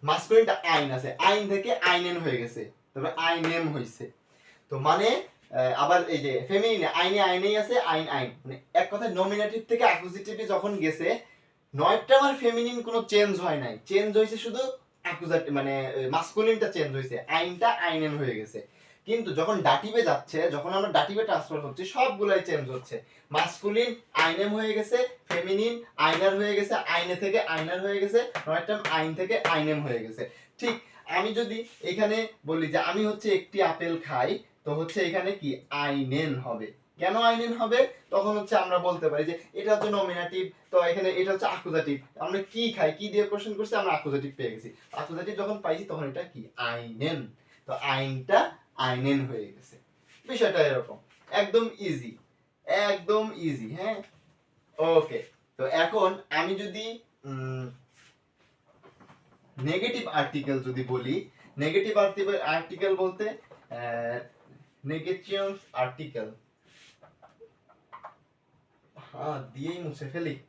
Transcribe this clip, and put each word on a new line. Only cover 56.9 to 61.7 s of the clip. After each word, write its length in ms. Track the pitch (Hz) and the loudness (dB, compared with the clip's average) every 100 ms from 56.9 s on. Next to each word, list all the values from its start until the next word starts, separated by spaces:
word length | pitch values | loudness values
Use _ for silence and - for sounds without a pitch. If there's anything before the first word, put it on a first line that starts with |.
| 233 _ _ | -12 _ _
উম, 480 | 139 131 131 131 127 - _ _ - _ _ _ _ _ _ _ - _ - - _ _ _ - | -10 -8 -6 -6 -10 -14 _ _ -20 _ _ _ _ _ _ _ -20 _ -20 -20 _ _ _ -6
নেগেটিভ 500 | 135 180 233 240 - | -2 0 -2 -4 -4
আর্টিকেল 560 | 151 139 147 135 135 | -2 -2 -2 -2 -2
যদি 200 | 127 127 | -2 -6
বলি, 460 | 127 127 127 170 - _ - - | -4 -4 -2 -4 -6 _ -20 -4
নেগেটিভ 400 | 151 | 0